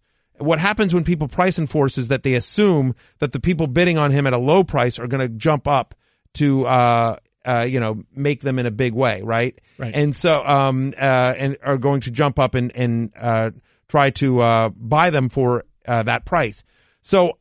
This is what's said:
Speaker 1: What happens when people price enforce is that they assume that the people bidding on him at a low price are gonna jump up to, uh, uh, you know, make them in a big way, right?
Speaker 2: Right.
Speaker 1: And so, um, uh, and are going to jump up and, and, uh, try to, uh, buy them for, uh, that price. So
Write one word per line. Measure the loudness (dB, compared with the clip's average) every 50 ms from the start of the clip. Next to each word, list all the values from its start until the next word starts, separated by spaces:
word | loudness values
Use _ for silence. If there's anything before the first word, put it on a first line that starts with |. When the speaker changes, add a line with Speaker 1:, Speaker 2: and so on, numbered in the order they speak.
| _ _ _ _ _ _ _ -4
Speaker 1:
What | -2 0 0 0
happens | 0 0 0 0 0 0 0
when | 0 0
people | 0 -2 -2 -4
price | -4 -2 0 0 0 0 -2
enforce | -4 -2 0 0 0 0 0 -2
is | -2
that | -2 -2 -2 0
they | 0 -2
assume | -2 -4 -4 0 2 2 4 4 2 0 0 -2 -6 _ _ _ -6
that | -6 -4
the | -4 -2
people | -2 -2 -2 0 -2
bidding | 0 0 2 2 2 2 2
on | 2 2
him | 2 2 2
at | 0 0
a | 0
low | 2 2 4 4 2
price | 2 0 0 0 0 -2
are | -4 -6
gonna | -6 -4 -4 -4 -4
jump | -6 -2 0 0 0 0 0
up | 0 0 0 -2 -4 -10 _ _ _ _ _ _ _ -4
to, | 0 0 2 2 2 0
uh, | 2 2 2 4 4 4 2 2 0 -2 -6 -12 _ _ _ -6
uh, | -4 -2 -2 -2
you | -2 -2 -2
know, | -2 -4 -4 -8 -10 _ -8
make | -4 -2 -2 -2 -2
them | -4 -4 -2
in | -2 -2
a | -2
big | -2 -2 -2 -2 0
way, | 0 0 0 0 -2
right? | -4 -4 -2 -2 -2 -2 -4 _ _ _ _
Speaker 2:
Right. | -12 -10 -6 -2
Speaker 1:
And | 0 0 0 -2
so, | 0 0 0 2 2 2
um, | 2 2 2 2 2 0 -2 -2 -4 -4 -2
uh, | 0 2 2 2 2 0 0
and | -2 -4 -4 -6 -4 -4
are | -4 -2
going | 0 0 0 0 0
to | -2 -4
jump | -2 0 0 0 2 0
up | 0 0 0
and, | -2 -2 -4 -2
and, | -2 -2 0 0 -2 -4 -6 -8
uh, | -6 -4 -2 0 0 -2 -2 -6 -10 -20 _ _ _ _
try | _ 2 2 2 2
to, | 2 0 0 2 2 4
uh, | 4 4 4 4 2 0
buy | -2 -6 -6 0 2 2 2 2
them | 2 0 0 0
for, | 0 0 0 0 0 -2 -4 _ _ _ _
uh, | -2 -2 -2 0
that | -2 -2 -4 -4
price. | -2 -2 -2 -2 -2 -6 -12 _ _ _ _ _ _ _ _
So | -4 2 4 4 4 2 0 _